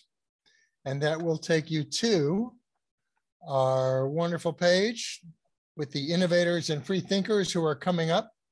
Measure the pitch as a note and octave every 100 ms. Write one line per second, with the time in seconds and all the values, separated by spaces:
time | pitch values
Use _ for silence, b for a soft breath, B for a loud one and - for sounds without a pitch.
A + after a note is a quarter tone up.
0 | - _ _ _ _ _ _ _ - C#3
1 | D3+ D#3+ E3+ D#3+ - E3 D#3 D#3+ D3+ -
2 | A#3 G3 C#3+ F#3 A#3+ - _ _ _ _
3 | _ _ _ _ E3 C3+ C3 C3 C3 C3
4 | C3+ D3+ E3+ E3+ E3+ D#3 F3 F3+ G#3 A#3
5 | - - E3+ - _ _ _ - C#3+ D3+
6 | C#3 E3+ F3+ F3 F3 F3 D3+ D3+ - F#3+
7 | F3+ G3 F#3+ G#3+ F#3 F3+ D#3+ D3+ - F3
8 | D#3+ F3 A3+ _ _